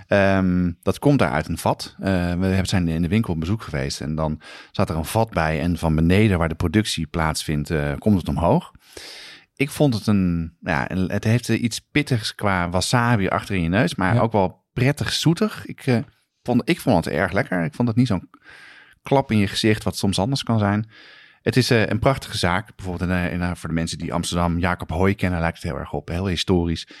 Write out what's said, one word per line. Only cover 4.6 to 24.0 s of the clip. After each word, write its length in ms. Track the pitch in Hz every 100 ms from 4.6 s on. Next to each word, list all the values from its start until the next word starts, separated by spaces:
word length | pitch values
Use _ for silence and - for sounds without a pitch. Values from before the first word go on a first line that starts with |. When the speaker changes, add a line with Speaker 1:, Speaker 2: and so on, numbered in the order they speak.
| -
Speaker 1:
zat 200 | - 92
er 60 | 82
een 80 |
vat 260 | 80 110 110
bij. 300 | 90 78 78
En 180 | 87 82
van 160 | 82
beneden, 440 | 78 82 95 110 87
waar 100 | 82
de 60 |
productie 520 | 80 87 104 104 - 80
plaatsvindt, 640 | 85 80 78 - 76 73
eh, 220 | 80 73 71
komt 200 | 107 95
het 100 | -
omhoog. 440 | 73 85 160 - - _ - - - - - _ -
Ik 140 | 139
vond 240 | - 147
het 120 | 110 -
een, 500 | 101 90 85 80 _
ja, 300 | 92 73 -
een, 200 | 92 92
het 140 | 101
heeft, 240 | 110 120 -
eh, 140 | 113
iets 180 | 117 - _
pittigs 440 | 147 143 117 -
qua 360 | - 104 92 87
wasabi 580 | 90 - 123 120 113 92
achter 260 | 95 -
in 80 | 98
je 60 | 82
neus. 260 | 95 165
Maar 200 | - 92
Speaker 2:
Ja. 60 | 113
Speaker 1:
ook 120 | 110
wel 320 | 104 92 - _
prettig 400 | - 127 143 113
zoetig. 540 | - 151 170 214 - -
Ik, 200 | - -
eh, 120 | 117 - _ _ _
vond, 200 | - 120
ik 160 | - 170
vond 240 | 139 90
het 100 | -
erg 180 | 76 95
lekker. 320 | 98 143 180
Ik 100 | 160
vond 140 | - 120
het 80 | 110
niet 100 | 127
zo'n 220 | 92 - _ - - - - - _
klap 280 | - 139 135
in 80 | 110
je 80 | 98
gezicht, 380 | - 110 107
wat 120 | 95 -
soms 220 | 98 90
anders 240 | 104 139
kan 160 | - 113
zijn. 300 | 101 104 110 - - - - _
Het 140 | - 127
is, 140 | 117
eh, 160 | 117 101
een 120 | 107
prachtige 380 | 139 131 - -
zaak. 380 | 90 90 - -
Bijvoorbeeld 340 | 92 85 90
in, 60 | 90
eh, 160 | 87
in, 100 | 87
eh, 80 | 90
voor 140 | 87 80
de 60 |
mensen 240 | 82 85
die 140 | -